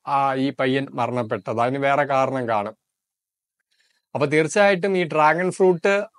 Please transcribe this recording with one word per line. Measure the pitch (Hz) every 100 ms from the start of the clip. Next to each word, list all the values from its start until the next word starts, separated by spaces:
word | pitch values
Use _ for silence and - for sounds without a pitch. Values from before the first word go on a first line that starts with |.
| -
ആ | 139 135
ഈ | 135 135 131
പയ്യൻ | 135 135 135
മരണപ്പെട്ടത്, | 143 117 123 113 113 95 113
അതിന് | 120 139
വേറെ | 139 139
കാരണം | 139 135 135 131 117
കാണും. | 110 104 107 _ _ _ _ _ _ _ _ _ _ _ _ _
അപ്പൊ | 123 147
തീർച്ചയായിട്ടും | 151 156 208 202 190 196 190
ഈ |
ഡ്രാഗൺ | 170 156 151 160 185
ഫ്രൂട്ട്, | 175 190 175 202 202 208